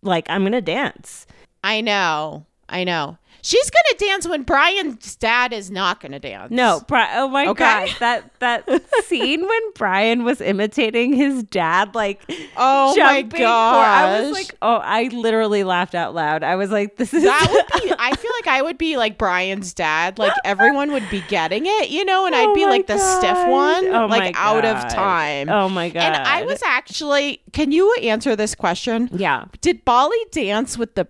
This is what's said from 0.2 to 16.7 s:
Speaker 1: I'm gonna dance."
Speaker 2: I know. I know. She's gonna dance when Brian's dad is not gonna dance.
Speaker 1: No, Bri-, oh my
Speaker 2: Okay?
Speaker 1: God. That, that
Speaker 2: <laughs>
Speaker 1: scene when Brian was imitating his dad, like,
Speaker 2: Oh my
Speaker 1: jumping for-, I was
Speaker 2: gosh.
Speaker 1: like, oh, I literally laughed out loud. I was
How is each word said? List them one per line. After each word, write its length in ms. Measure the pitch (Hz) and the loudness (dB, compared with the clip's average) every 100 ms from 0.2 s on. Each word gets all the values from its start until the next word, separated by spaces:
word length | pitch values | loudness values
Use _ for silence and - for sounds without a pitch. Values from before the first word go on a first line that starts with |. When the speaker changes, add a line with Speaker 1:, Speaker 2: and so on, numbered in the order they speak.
| - | -2
Speaker 1:
I'm 140 | 180 | -2
gonna 160 | 196 247 | 0 0
dance." 640 | 170 190 262 - - - - - _ _ | -2 -2 -4 -6 -20 -20 -20 -20 _ _
Speaker 2:
I 160 | 196 220 | -2 -2
know. 640 | 220 202 180 156 156 147 156 _ _ | 0 0 0 -2 -4 -10 -18 _ _
I 160 | 180 | -6
know. 340 | 180 170 147 170 _ _ | -4 -4 -6 -10 _ _
She's 300 | - 453 571 | 0 0 2
gonna 400 | 659 640 508 403 | 2 2 2 0
dance 180 | 392 349 | -2 -2
when 140 | 311 | -6
Brian's 720 | 254 285 320 392 370 226 - - | 0 2 2 0 -4 -8 -16 -6
dad 360 | 220 240 247 | 0 0 0
is 180 | 233 196 | -4 -10
not 300 | 190 190 175 | -4 -4 -4
gonna 180 | 156 139 | -10 -12
dance. 320 | 139 98 98 | -12 -12 -6
Speaker 1:
No, 320 | 240 240 165 - | 0 2 0 0
Bri-, 140 | 262 220 | 0 2
oh 140 | - 269 | 0 -2
my 180 | 269 285 | 0 -2
Speaker 2:
Okay? 400 | - 320 427 - | 2 2 2 -2
Speaker 1:
God. 100 | - | -2
That, 400 | 233 240 - _ | 0 -2 -6 _
that 420 | 247 240 - 339 - | -2 -2 0 -2 0
Speaker 2:
<laughs> 100 | 480 | -2
Speaker 1:
scene 360 | - 330 247 311 370 | 0 -2 0 -2 0
when 260 | 453 453 | -2 -4
Brian 500 | - 208 190 220 233 | -4 0 2 2 2
was 160 | 240 262 | 0 -2
imitating 720 | - 196 214 254 226 233 247 | -2 0 -2 0 0 0 0
his 300 | 269 277 262 | 2 2 0
dad, 500 | 214 202 165 175 208 | -4 -2 0 2 0
like, 260 | 226 208 202 - 330 - - | -2 -4 -4 -10 -12 -12 0
Speaker 2:
Oh 320 | 262 277 269 359 | 2 4 4 6
my 260 | 285 277 | 6 4
Speaker 1:
jumping 160 | 226 339 | 0 0
for-, 60 | 233 | 2
I 760 | 233 226 240 220 196 185 208 | 4 4 4 6 4 4 2
was 100 | 269 | -2
Speaker 2:
gosh. 0 | |
Speaker 1:
like, 200 | 381 381 - | -4 -8 -4
oh, 200 | 214 233 | 0 0
I 220 | - 214 | 0 -2
literally 580 | 247 240 226 220 220 208 | -2 -4 -2 0 0 0
laughed 320 | 190 180 185 | 0 0 -2
out 200 | 175 147 160 | -4 -6 -2
loud. 260 | 151 156 | -2 -2
I 140 | 151 185 | 0 -2
was 140 | 196 | 0